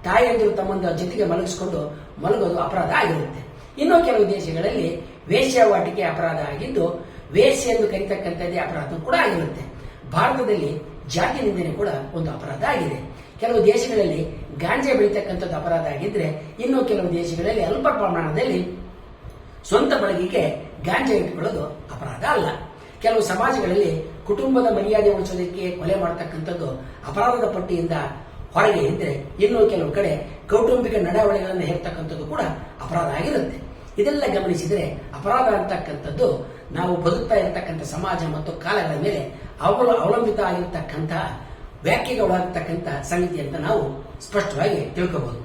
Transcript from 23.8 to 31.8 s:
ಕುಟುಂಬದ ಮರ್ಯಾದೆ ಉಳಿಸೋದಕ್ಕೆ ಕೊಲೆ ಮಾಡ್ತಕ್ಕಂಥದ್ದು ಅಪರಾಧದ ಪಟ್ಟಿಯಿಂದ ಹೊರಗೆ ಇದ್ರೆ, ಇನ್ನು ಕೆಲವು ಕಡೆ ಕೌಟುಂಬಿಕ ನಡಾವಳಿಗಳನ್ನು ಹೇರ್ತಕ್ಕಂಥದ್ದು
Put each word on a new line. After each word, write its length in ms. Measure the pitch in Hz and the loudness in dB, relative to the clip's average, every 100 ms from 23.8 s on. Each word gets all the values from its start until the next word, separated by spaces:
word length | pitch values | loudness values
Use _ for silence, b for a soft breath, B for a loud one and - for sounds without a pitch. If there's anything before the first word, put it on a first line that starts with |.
| 175 160 - - - | 4 0 -4 -10 -2
ಕುಟುಂಬದ 460 | 202 135 - 233 | 0 4 4 4
ಮರ್ಯಾದೆ 380 | 202 202 214 202 | 2 4 6 6
ಉಳಿಸೋದಕ್ಕೆ 580 | 196 180 180 175 180 185 | 4 0 -2 -4 -4 -4
ಕೊಲೆ 300 | 175 175 196 | -4 0 0
ಮಾಡ್ತಕ್ಕಂಥದ್ದು 680 | 170 165 156 156 160 170 143 - B B - | 0 -4 -6 -6 -6 -4 -4 -6 B B -6
ಅಪರಾಧದ 480 | 202 240 240 - 185 | 2 2 4 0 -2
ಪಟ್ಟಿಯಿಂದ 360 | 180 170 165 151 139 - B B - | -2 -2 0 -2 -4 -8 B B -4
ಹೊರಗೆ 280 | 165 143 - | 2 4 4
ಇದ್ರೆ, 300 | 139 - 139 - - - | 2 0 -2 -4 -8 2
ಇನ್ನು 300 | 208 240 202 | 2 6 4
ಕೆಲವು 220 | 185 147 | 4 0
ಕಡೆ 480 | 202 165 151 - - - | 0 0 -2 -6 -12 2
ಕೌಟುಂಬಿಕ 440 | 214 233 254 226 | 4 6 4 2
ನಡಾವಳಿಗಳನ್ನು 680 | 214 170 202 208 196 185 185 | 0 2 4 4 2 -2 -2
ಹೇರ್ತಕ್ಕಂಥದ್ದು 640 | 156 175 | -2 -4